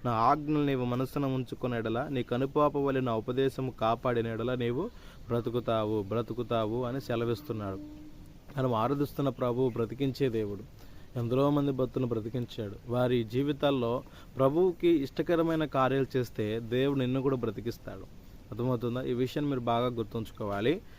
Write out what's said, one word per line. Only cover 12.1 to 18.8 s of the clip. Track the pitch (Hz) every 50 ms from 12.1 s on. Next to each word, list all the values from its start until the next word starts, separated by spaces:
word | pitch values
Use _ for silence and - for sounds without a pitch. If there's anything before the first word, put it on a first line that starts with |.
| 120 110 104 113 110 127 120 - - - 110 101 101 101 -
వారి | 120 117 123 123 123 123 123 117
జీవితాల్లో | 107 110 127 139 143 147 143 151 143 139 131 120 117 120 131 - - - - - - -
ప్రభువుకి | - 135 135 143 165 185 190 170 - - 175
ఇష్టకరమైన | 170 151 139 131 - - 160 143 175 165 165 165 160 160 156
కార్యాలు | 143 - 139 131 127 131 135 135 123 -
చేస్తే | 131 123 - - - 110 104 107 113
దేవుడు | 120 113 117 127 131 139 143 139
నిన్ను | 127 123 127 135 127
కూడా | 139 135
బ్రతికిస్తాడు. | 127 117 113 104 - 107 120 113 - - 107 95 95 95 - - - - - - - - -
అర్థమవుతుందా? | - 107 120 127 127 117